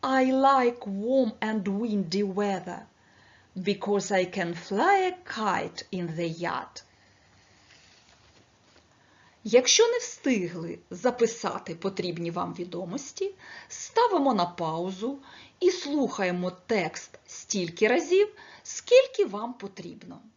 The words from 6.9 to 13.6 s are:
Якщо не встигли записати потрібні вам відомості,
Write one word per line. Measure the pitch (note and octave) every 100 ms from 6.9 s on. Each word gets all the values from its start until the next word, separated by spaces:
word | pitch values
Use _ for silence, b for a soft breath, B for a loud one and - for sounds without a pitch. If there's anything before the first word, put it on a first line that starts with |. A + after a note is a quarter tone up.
| _ _ _ _ _ _ _ _ - _ - _ _ _ _ _ _ _ _ _ b b b b b
Якщо | A3 A#3 C4 - A4+
не | A#4+
встигли | - - D4 A#3 F3+ F3 E3 - -
записати | F3+ B3 A#3+ A3+ - G3 - - E3
потрібні | G3 F#3+ F3+ E3 E3+
вам | E3 F3+
відомості, | E3+ F3+ F3 F3+ A3 - - G4 - B B